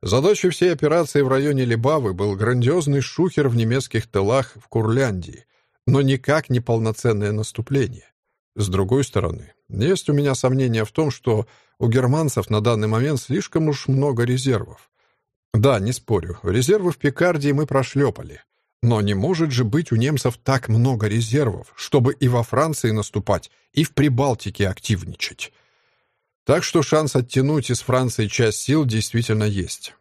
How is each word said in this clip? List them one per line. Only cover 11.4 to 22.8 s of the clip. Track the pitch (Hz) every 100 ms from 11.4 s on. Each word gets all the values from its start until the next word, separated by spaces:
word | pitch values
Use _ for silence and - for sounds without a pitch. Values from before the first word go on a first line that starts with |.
| 110 _ _ _
у | 120
германцев | 117 127 147 160 - 95
на | 107
данный | 107 113 107
момент | 110 135 143
слишком | - 151 - 165 160
уж | 143 -
много | 135 143 120
резервов. | 120 127 131 117 - - _ _ _ _ _ _ _
Да, | 113 123 120
не | 98
спорю, | 123 - 104 82 85
резервы | - 95 131 214 180
в | -
Пикардии | - - 175 165 143
мы | 139 151
прошлёпали. | 135 127 135 139 - - - _ _ _ _
Но | 120 113
не | 101
может | 101 127 180 165
же | 123
быть | 120 135 175
у | 110
немцев | 127 147 131 -
так | - 135 -
много | 110 123 123 107
резервов, | 107 113 127 139 87 - -
чтобы | - 143 123
и | 147 127
во | 120
Франции | 117 120 160 151